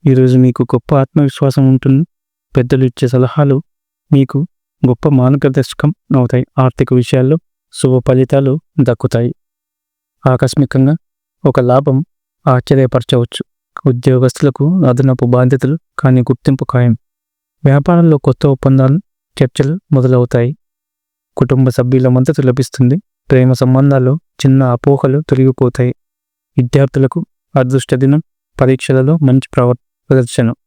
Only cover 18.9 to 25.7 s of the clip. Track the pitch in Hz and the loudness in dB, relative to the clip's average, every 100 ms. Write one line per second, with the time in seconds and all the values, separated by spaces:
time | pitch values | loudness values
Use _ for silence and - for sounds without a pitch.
18.9 | 156 _ _ _ - 131 - 139 175 _ | 0 _ _ _ -4 -4 -2 -4 -4 _
19.9 | 135 127 127 123 123 120 156 _ _ _ | 0 2 0 0 -2 -2 -6 _ _ _
20.9 | _ _ _ _ - 127 131 127 120 123 | _ _ _ _ -4 -2 2 0 0 0
21.9 | 131 127 127 135 147 131 123 127 - 123 | 0 2 2 0 0 -2 -2 -4 0 0
22.9 | 165 _ _ _ 131 127 127 127 131 143 | 0 _ _ _ 2 2 2 2 2 2
23.9 | 139 127 151 _ - 139 135 131 120 - | 2 0 -2 _ -2 2 2 0 0 0
24.9 | 139 139 143 156 131 131 127 127 | 0 0 -2 -2 0 0 0 -2